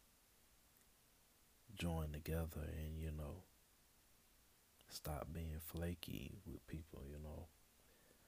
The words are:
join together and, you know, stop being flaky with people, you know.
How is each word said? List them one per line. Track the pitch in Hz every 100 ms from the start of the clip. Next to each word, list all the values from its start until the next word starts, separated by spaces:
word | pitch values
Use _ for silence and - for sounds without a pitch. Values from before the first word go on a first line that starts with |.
| - - - - - - - - - - - - - - - - - 98
join | 87 82 78
together | 76 78 82 80 80 78 78
and, | 78 80
you | 80
know, | 76 73 95 - - - - - - - - - - - - - - -
stop | - - 73 -
being | 82 80 78
flaky | - 82 85 90 - 52 - 104 -
with | - -
people, | 78 80 - 69
you | 73
know. | 76 76 80 - - - - - - -